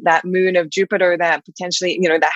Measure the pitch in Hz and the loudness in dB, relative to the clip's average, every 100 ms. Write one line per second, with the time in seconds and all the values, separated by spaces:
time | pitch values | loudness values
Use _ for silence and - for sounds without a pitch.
0 | 175 165 180 185 185 180 160 185 190 202 | 2 2 2 0 2 0 0 -2 -2 0
1 | 180 170 170 147 - - 180 - 180 156 | 0 2 0 -2 -6 -12 -8 -4 -4 0
2 | 180 160 156 | 0 2 0